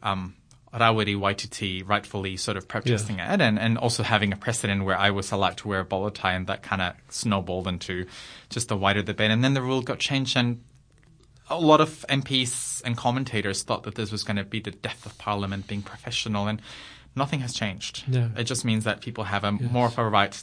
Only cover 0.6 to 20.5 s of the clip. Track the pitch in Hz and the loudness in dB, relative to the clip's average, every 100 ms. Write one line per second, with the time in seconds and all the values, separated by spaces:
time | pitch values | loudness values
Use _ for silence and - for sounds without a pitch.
0.6 | - 117 113 110 104 101 98 98 - - | -6 4 4 6 2 2 0 0 -4 -6
1.6 | 101 92 92 104 - 101 98 92 - 98 | -4 -4 0 0 0 -6 -4 -4 -4 -4
2.6 | - 113 123 110 104 95 87 190 127 107 | -4 -2 0 0 0 -4 0 4 4 4
3.6 | 113 110 120 - 113 107 101 98 - 117 | 2 2 2 0 2 2 2 0 -2 -2
4.6 | 110 98 95 92 101 98 95 101 92 - | 0 0 2 4 4 2 0 2 0 0
5.6 | 104 95 90 95 104 - 92 92 92 98 | -4 -2 -2 -2 -2 -2 0 0 -2 -6
6.6 | - 98 90 - - - 117 98 90 90 | -4 -2 -2 -6 -12 -6 0 0 0 -4
7.6 | 92 87 - 90 90 - - - - 123 | -2 -4 -4 -6 -6 -12 -18 -18 -8 -6
8.6 | - 104 98 101 95 104 107 110 131 139 | -2 2 4 4 0 2 2 4 4 2
9.6 | 127 131 131 131 - 139 127 131 120 120 | 2 0 -2 -2 0 0 0 2 0 -2
10.6 | - - _ _ - - - - - 165 | -8 -20 _ _ -20 -20 -20 -14 -6 2
11.6 | 156 151 156 - - 139 139 131 123 - | 8 8 6 -2 -2 -2 0 0 0 -2
12.6 | - - 123 117 120 127 131 107 98 95 | -6 -6 -4 0 2 0 0 0 0 -2
13.6 | - 110 107 107 104 107 - 101 98 110 | -2 -4 -4 -4 -4 -4 -2 -2 -2 -6
14.6 | 104 87 107 - - - - 101 98 98 | -6 -8 -8 -10 -14 -10 -4 -2 -2 -4
15.6 | - 104 101 - - 117 113 104 101 110 | -4 -6 -6 -10 -6 -4 0 0 0 -2
16.6 | - - - - - 131 139 156 123 - | -6 -16 -18 -20 -8 -4 -2 -2 -4 -4
17.6 | 107 95 - - - 127 117 107 117 127 | -4 -4 -10 -8 0 2 2 0 -2 -2
18.6 | 123 110 110 101 - 113 98 101 101 104 | 0 2 0 -2 -4 -6 -2 0 0 0
19.6 | 120 120 120 113 113 104 98 - - | 0 4 2 2 4 4 4 0 -8